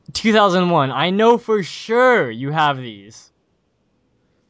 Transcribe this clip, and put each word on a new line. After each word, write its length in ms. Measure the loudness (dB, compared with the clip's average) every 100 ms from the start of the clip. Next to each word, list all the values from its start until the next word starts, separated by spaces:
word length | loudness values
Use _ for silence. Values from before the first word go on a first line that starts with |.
| -14
two 200 | -4 0
thousand 360 | 2 4 2 2
one. 200 | 0 0
I 200 | -2 -2
know 280 | 2 2 2
for 240 | 0 -4
sure 680 | -4 -12 -4 0 2 2 0
you 200 | -4 -6
have 260 | -2 0 -2
these. 520 | -8 -16 -20 -20 -20 _ _ _ _ _ _ _ _ _ _ _ _